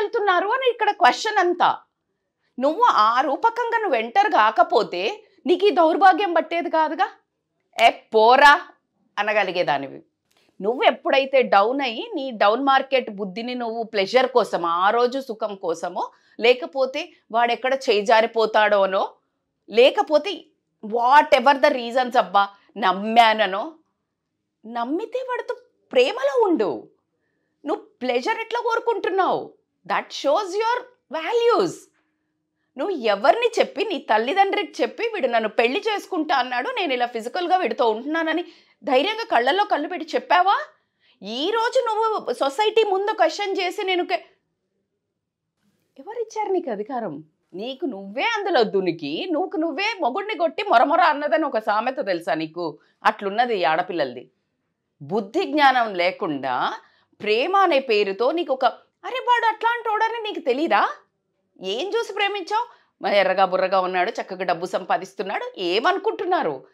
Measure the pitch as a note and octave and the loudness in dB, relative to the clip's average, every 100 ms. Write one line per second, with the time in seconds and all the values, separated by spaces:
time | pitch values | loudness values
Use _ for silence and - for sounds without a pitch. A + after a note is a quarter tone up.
0 | G#4 A#4 G4+ F4 G4 B4+ C5 A#4 G#4 G4+ | -2 0 2 2 0 0 0 0 -2 4
1 | B3 - G#4+ G#4+ F4 F4 F3 A2+ _ _ | 2 2 -2 0 0 2 0 0 _ _
2 | _ _ _ _ _ - C4+ E4+ A#4+ - | _ _ _ _ _ -2 -2 2 2 4
3 | G#3+ A#3+ C#4+ D4+ A#4 A#4 A#4+ A4+ G#4 A#3+ | 4 2 0 0 -2 -2 -2 -2 0 -2
4 | A3+ G4 G#4 D#4 G#3+ F4+ F4 F4 F3+ F3 | 0 0 2 4 2 4 2 2 0 -4
5 | G3+ G#4 _ _ B3+ F4+ G4+ F4+ D#4+ D#4+ | -6 -6 _ _ -2 2 2 4 2 6
6 | F#4+ E4+ G4 E4 D#4+ E4+ E4+ D#4+ D#4 D#4 | 4 4 0 0 -2 -4 -2 0 0 -2
7 | G#4 - _ _ _ _ _ - F#3 - | -4 -6 _ _ _ _ _ 4 4 4
8 | _ A3 A3 B3+ D4 D4+ - _ _ _ | _ 4 6 8 8 6 2 _ _ _
9 | _ - G#3 G#3+ F#3+ F3+ D#3 C#3+ C#3 C#3+ | _ -4 0 0 0 0 0 0 -4 -14
10 | _ _ _ _ _ _ F#3+ B3+ F4 C4 | _ _ _ _ _ _ -4 2 0 0
11 | C4+ C4 C4+ C4+ A3 G3 G#3+ C#4 C4 A3+ | 0 0 2 0 4 2 2 -2 -4 -8
12 | A#4 F#4 C4+ G#3+ G#3 A#3 C#4 C4+ C4 C4 | -8 -8 -8 0 2 2 2 0 2 -4
13 | A3+ G3+ G3+ F#3 A#3 B3 A#3 A3+ A3+ G#3 | -4 -10 -10 -8 -10 -8 -8 -8 -6 -4
14 | F#3+ B3 C4 A#3+ G3+ F3+ E3+ E3+ F#3+ A#3 | 2 2 4 2 2 -2 -2 2 2 2
15 | B3 C4+ B3+ G#3+ G#3+ G3 F3+ E3+ F3+ F#3 | 0 -2 -8 -8 -8 -6 -6 -4 -6 -6
16 | - _ _ - A3+ B3+ E4+ C4+ C4 C#4+ | -8 _ _ 2 4 4 0 -4 -2 -4
17 | F4 _ _ A3 A#3+ A#3 C4 C4+ C4 G#3 | -10 _ _ -2 0 0 -2 -2 0 0
18 | G3+ A3 A3+ A3+ G#3+ G#3+ G#3+ G3+ F#3+ F#3+ | 4 4 4 0 2 2 4 4 2 0
19 | - - _ _ _ _ - G#3 C4+ A4 | -4 -8 _ _ _ _ -2 6 6 6
20 | - D4+ D4+ E4 - _ _ _ G#3+ A#3 | 2 0 0 -8 -14 _ _ _ -6 0
21 | A#3+ C#4+ C#4+ C4+ B3+ C4+ D4 C4 A#3 B3 | 6 6 6 4 4 4 4 2 -2 -2
22 | B3 A#3+ F#3 G3+ G3 - _ G3 G3 F#3 | 2 0 2 2 0 -4 _ -2 0 0
23 | G#3+ A3+ A3+ A3 G3+ G3 D4+ D#4 _ _ | 2 6 6 4 0 -2 -8 -12 _ _
24 | _ _ _ _ _ _ G#3+ A#3+ A#3 E4 | _ _ _ _ _ _ -10 -6 -4 -4
25 | A4 B4+ C5 A#4+ A#4 A4+ _ _ _ B3+ | -4 -8 -6 -6 -6 -10 _ _ _ 2
26 | B3+ A4+ C5 C5 G#4 D4 F#3+ A2+ - _ | 2 2 -2 2 2 2 0 -4 -12 _
27 | _ _ _ _ _ _ - G4+ - _ | _ _ _ _ _ _ -6 -6 -8 _
28 | B3+ C4 E4+ A4 A4 A#4 A#4+ A#4 A#4 G4+ | -4 -2 -2 -6 -6 -4 -2 -2 -2 -4
29 | G#4+ F#4+ E4+ E3 B2+ _ _ _ - E3+ | -4 -2 0 -2 -6 _ _ _ -4 -4
30 | B3 - C#4 D#4+ G4 G4 A4+ B4 - _ | -4 -4 0 0 -2 -4 -2 -4 -6 _
31 | _ D4+ D#4+ A#4 A#4 G#4 F3 - - _ | _ -8 -2 0 2 2 0 -6 -20 _
32 | _ _ _ _ _ _ _ B3 F4 E4 | _ _ _ _ _ _ _ -8 -6 -2
33 | A3+ G3+ C4 G4+ A#4+ - - - G#4+ C#4 | -2 2 4 4 0 0 -2 -2 -4 -4
34 | C#4 A3 A#3+ F#4+ G4 G4+ D#4 - A#3+ - | 0 0 2 2 2 0 -4 -4 -4 -2
35 | A4+ G#4 B3 A#3 G#3+ A3 A#3 C#4+ G#4 G4+ | -6 -2 0 0 0 0 0 0 -4 -6
36 | F#4+ F4+ D#4 C#4 B3+ B3 C4+ B4+ F4 B3 | -4 -6 0 0 0 -4 -4 -4 -4 -2
37 | A#3+ A#3 A3+ F#4 F4 F#4 D4 A3+ A#3+ G#3+ | -4 -4 -8 -6 0 0 0 0 0 0
38 | C4+ D#4+ D#4+ D#4+ F4 - _ _ - B3+ | -4 -4 -2 -4 -6 -16 _ _ 0 0
39 | F#4 A4 A4+ - B3 F4+ G#4 D#4+ D4+ F4+ | 0 -4 -2 0 0 0 0 -2 -4 -8
40 | D#4+ B3+ B3 F4+ F#4 A#4+ D5+ _ _ _ | -6 -6 0 2 2 0 -4 _ _ _
41 | _ _ F#3+ A#3+ E4 A4+ A#4 B4 A#4 G#4+ | _ _ -12 -6 -2 -2 0 0 0 -2
42 | A4+ G#4+ - B3+ C#4 C#4 G#4+ G#4+ G#4+ F#4+ | -2 -2 -6 -4 -4 0 0 2 2 0
43 | G#4 A4 F4 E4+ G4+ F#4 F#4 F#4 G4 F4+ | -2 2 0 0 -4 -2 -2 -4 -2 -2
44 | F4 E4+ - _ _ _ _ _ _ _ | -2 -4 -6 _ _ _ _ _ _ _
45 | _ _ _ _ _ _ _ _ _ - | _ _ _ _ _ _ _ _ _ -20
46 | C#4 A#4+ G#4+ A4 G#4 F#4 - G3+ G#3 B3 | -14 -10 -8 -6 -2 -2 -2 -8 -6 -6
47 | G#3+ D3 - _ _ F3 A#3 C4+ E4 G3 | -8 -10 -16 _ _ -12 -10 -8 -8 -8
48 | G3 A3 G#4 A4 G4 C4+ G#3 F#3+ F3+ D#3 | -10 -4 -4 -2 0 2 2 0 -2 -4
49 | D3 E3+ F#4 D4+ F#4 F#4 E4 C#4+ G#4 A4+ | -8 -8 -4 -4 -4 -4 -4 -4 -6 -4
50 | C4+ B3+ G4+ G#4+ E4 - G#4 E4 D#4+ E4 | -4 -4 -8 -4 -4 -4 2 4 4 4
51 | E4+ C#4+ D4 D#4+ D4 A3+ A3 G#3+ A#3+ B3+ | 2 2 -2 -2 0 -2 -2 -2 -2 -4
52 | G3 F3 E3+ D#3+ D#3+ E3 E3+ D3 _ _ | -4 -4 -2 -4 -4 -6 -8 -10 _ _
53 | G#3 G#3+ G3+ G#3 B3 G#3 E3 D#3+ F3+ E3+ | -2 -2 -4 -2 0 2 0 0 -2 -4
54 | C3 A#2+ - _ _ _ _ _ _ _ | -4 -6 -18 _ _ _ _ _ _ _
55 | C#3 G#3 G3+ D#4+ D#4+ D4 C4+ B3+ A3+ F#3 | -6 -6 -4 -4 -2 4 4 4 0 0
56 | F3 F3+ F#3+ C#3+ C3 B2+ F#3+ D#4+ _ _ | -2 -2 -6 -4 -4 -2 -4 -6 _ _
57 | _ _ G#3 A3 D#4 G4 F#4 D4+ C4 G#3 | _ _ -2 0 2 2 4 2 2 0
58 | G3 G3 B3 D#4+ D#4+ C4 A#3 - _ _ | 0 0 -2 -2 -4 -2 -2 -2 _ _
59 | F4+ B4+ A#4 A#4+ A4+ G#4+ A4+ A#4+ A4+ G#4 | -10 -6 0 0 0 -2 -2 -2 -4 -2
60 | A4 A#4 G#4 E4+ C4+ B3 D#4 G#3 G#4 - | -2 -4 -8 -6 -2 -2 2 2 0 -4
61 | _ _ _ _ _ _ F#3 G#3+ F#4 A4 | _ _ _ _ _ _ -8 -6 -4 -4
62 | A4+ G4+ G4+ G4+ E4 G#4+ A#4+ _ _ _ | -6 -4 -4 -4 -6 -6 -6 _ _ _
63 | - G3+ F#3 F#3 F#3+ F#3 F#3 F#3+ F#3 F#3 | 0 2 2 2 2 2 0 0 0 -2
64 | F3+ B3 A3 F#3 F3+ E3 F3 F#3+ F#3 F3 | -2 -4 -10 -6 -4 -4 -4 -6 -2 -4
65 | F#3 - F#3+ A3+ B4 - F3 F#3+ D#4+ F#4+ | -4 -10 -6 -6 -8 -6 -2 0 0 -2
66 | G#4+ A4 F#4 F4 E3+ C3 - | -4 -4 -2 -2 -2 -6 -14